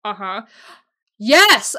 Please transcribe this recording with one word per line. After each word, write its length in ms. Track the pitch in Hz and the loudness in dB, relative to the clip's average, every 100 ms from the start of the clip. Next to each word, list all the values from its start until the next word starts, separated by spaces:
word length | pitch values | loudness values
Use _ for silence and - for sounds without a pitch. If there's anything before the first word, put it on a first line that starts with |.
Uh-huh. 380 | 208 196 190 196 220 _ - - _ _ _ _ | -12 -10 -10 -12 -14 _ -20 -20 _ _ _ _
Yes, 560 | 208 302 403 302 - | 0 4 4 2 -2